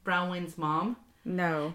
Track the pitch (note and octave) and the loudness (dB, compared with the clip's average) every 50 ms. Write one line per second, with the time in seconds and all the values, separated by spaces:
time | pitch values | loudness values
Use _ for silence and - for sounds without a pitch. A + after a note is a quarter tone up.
0 | - F#3+ F3+ F3+ F3+ F3+ F3+ F3 F3 E3 - E3+ D#3+ D3+ D#3 D#3+ F#3 A3+ A#3+ - | -2 2 2 2 2 0 -2 -4 -4 -6 -6 -4 0 0 2 2 2 0 -2 -6
1 | - - - _ - - F3+ F3+ F3+ E3+ D#3+ D3+ D3 D#3 | -10 -20 -20 _ -6 -2 0 0 2 2 2 0 -2 -2